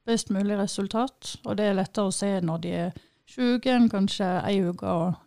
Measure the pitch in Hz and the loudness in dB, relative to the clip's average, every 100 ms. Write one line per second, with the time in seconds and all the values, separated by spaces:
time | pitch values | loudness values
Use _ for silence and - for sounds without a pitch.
0 | - 226 - 196 202 208 196 - 196 226 | -2 -2 0 -2 0 0 -2 -4 -4 -2
1 | 269 - - - 226 208 208 196 175 - | -4 -6 -14 -10 -6 0 2 2 0 0
2 | 196 185 202 190 170 165 175 175 175 - | -2 0 -2 0 0 -2 -4 -4 -4 -6
3 | - _ _ - 247 247 262 247 226 196 | -16 _ _ -2 0 2 2 4 4 4
4 | 196 - 190 180 - 196 175 180 190 175 | 0 0 0 0 0 2 0 -2 -2 0
5 | 175 - | 0 -2